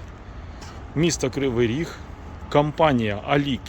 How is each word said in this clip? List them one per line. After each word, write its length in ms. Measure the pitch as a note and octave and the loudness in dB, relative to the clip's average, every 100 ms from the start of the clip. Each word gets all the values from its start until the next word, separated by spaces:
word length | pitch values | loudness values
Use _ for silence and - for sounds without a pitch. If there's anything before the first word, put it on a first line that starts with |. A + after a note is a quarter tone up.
| - - - - - - - - - | -8 -14 -14 -14 -14 -14 -14 -14 -6
Місто 360 | C3+ E3+ - C3+ | 0 2 2 -2
Кривий 360 | C3+ C#3 A#2 A#2+ | 0 0 4 2
Ріг, 320 | C3 E3 - - - - - - | 2 -4 -8 -12 -12 -12 -12 2
компанія 680 | D3 D3 C#3+ D#3+ B2 A2 G2+ C3+ | 4 4 4 4 6 2 0 0
Алі 340 | C#3+ C#3+ B2 | 2 2 -2